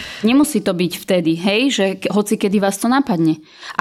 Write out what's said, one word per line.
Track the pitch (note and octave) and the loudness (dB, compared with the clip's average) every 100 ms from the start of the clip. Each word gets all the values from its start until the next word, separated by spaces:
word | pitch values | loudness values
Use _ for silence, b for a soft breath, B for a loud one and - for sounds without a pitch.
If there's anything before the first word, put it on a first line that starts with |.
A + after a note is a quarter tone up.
| B B | B B
Nemusí | G#3+ C4 D4 G#3+ | 2 2 2 0
to | - F3 | -2 -2
byť | F3 | -2
vtedy, | - - F#3 D#3+ | -4 -2 0 2
hej, | E3 F#3+ G#3 C4+ | 0 0 0 0
že | A#3 G3 F#3+ | 0 -2 -2
ke-, | - | -2
hoci | G3 G#3 G#3+ | 0 0 0
kedy | G#3 G#3 | 0 2
vás | G3 G3 | 0 0
to | A#3 | 0
napadne. | C4 C4+ F3+ D#3+ D#3+ B B B - | 0 2 0 0 0 B B B -4